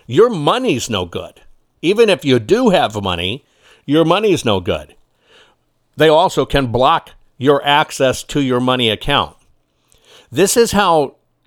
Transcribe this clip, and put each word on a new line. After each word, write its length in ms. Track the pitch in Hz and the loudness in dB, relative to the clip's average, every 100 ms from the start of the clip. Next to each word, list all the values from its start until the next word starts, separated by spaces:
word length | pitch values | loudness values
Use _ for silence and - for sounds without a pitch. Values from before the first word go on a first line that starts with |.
| - | -4
your 240 | 131 240 | 2 2
money's 580 | 196 147 220 254 135 - | 2 -2 -2 -2 -4 -4
no 160 | 104 | -6
good. 380 | 90 87 82 - - _ _ _ | -6 -10 -14 -20 -20 _ _ _
Even 260 | 156 208 220 | -2 2 2
if 160 | 190 | 2
you 140 | 147 123 | 2 0
do 320 | 107 208 254 | 2 0 2
have 320 | 175 117 107 | 2 0 -2
money, 420 | 98 87 90 123 _ _ _ _ | -4 -4 -4 -8 _ _ _ _
your 200 | - 147 | -2 0
money's 400 | 160 185 214 156 | 2 0 0 0
no 160 | 123 98 | 0 -2
good. 340 | 90 80 73 _ _ _ _ _ _ _ _ _ _ - | -2 -6 -8 _ _ _ _ _ _ _ _ _ _ 0
They 120 | 151 | 2
also 380 | 156 180 - 135 | 4 2 -2 -2
can 220 | 143 131 | -2 -2
block 420 | 120 131 165 - - _ - | 0 2 0 -4 -20 _ -4
your 260 | 123 143 143 | 0 0 2
access 560 | 143 151 - 135 123 | 0 0 -2 -2 -2
to 160 | - 147 | -6 -4
your 200 | 135 123 | -2 0
money 280 | 127 127 117 | 0 0 0
account. 480 | 104 - 139 90 - _ _ _ _ _ _ _ - _ | -2 -2 -2 -2 -6 _ _ _ _ _ _ _ -20 _
This 260 | 117 196 254 | -2 0 2
is 160 | 233 | 0
how 440 | 202 196 165 139 - _ _ | 0 0 0 -2 -6 _ _